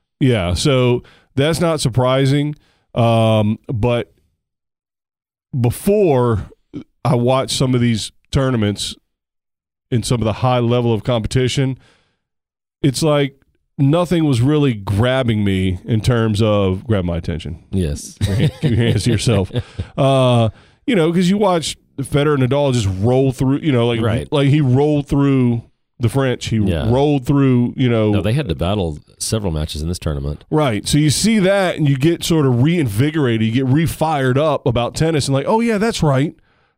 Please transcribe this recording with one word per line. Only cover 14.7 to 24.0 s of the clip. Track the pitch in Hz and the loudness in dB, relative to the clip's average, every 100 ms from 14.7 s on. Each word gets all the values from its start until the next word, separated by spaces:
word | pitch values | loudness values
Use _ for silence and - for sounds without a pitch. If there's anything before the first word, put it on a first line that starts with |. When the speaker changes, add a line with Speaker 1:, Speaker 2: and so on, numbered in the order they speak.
Speaker 1:
grabbing | 107 98 101 123 131 120 107 | -2 -2 0 2 0 0 0
me | 101 95 95 90 | 0 0 -2 -4
in | - 113 | -4 -2
terms | 117 117 113 104 | 0 2 0 2
of, | 110 104 95 92 110 | 2 2 0 -2 -2
grab | 104 | -2
my | 87 82 | -2 -4
attention. | 85 78 78 80 - | -6 -8 -10 -14 -8
Speaker 2:
Yes. | 95 82 73 - - | -4 -4 -6 -10 -6
Speaker 1:
Keep | 101 | -4
your | 101 | 0
hand-, | 156 - | -2 -2
keep | 147 | -2
your | 120 117 | 0 0
hands | 107 | 0
to | 123 | 0
yourself. | 110 - 101 92 120 | 0 0 0 0 -4
Speaker 2:
<laughs> | - - - - | -8 -12 -10 -2
Speaker 1:
Uh, | 135 135 127 120 110 - - _ - | 0 2 2 2 0 -4 -18 _ -2
you | |
know, | 214 156 | 0 2
'cause | 175 180 | 2 0
you | 202 | 2
watch | 208 175 - - _ - | 2 0 -4 -10 _ -12
Federer | 135 143 147 | -4 0 2
and | 143 | 2
Nadal | 123 139 143 | 2 2 0
just | 123 98 92 | 0 -2 0
roll | 110 127 135 | 2 2 2
through, | - 131 139 | 0 -2 0
you | 160 | 0
know, | 123 120 | 2 2
like, | 117 | 0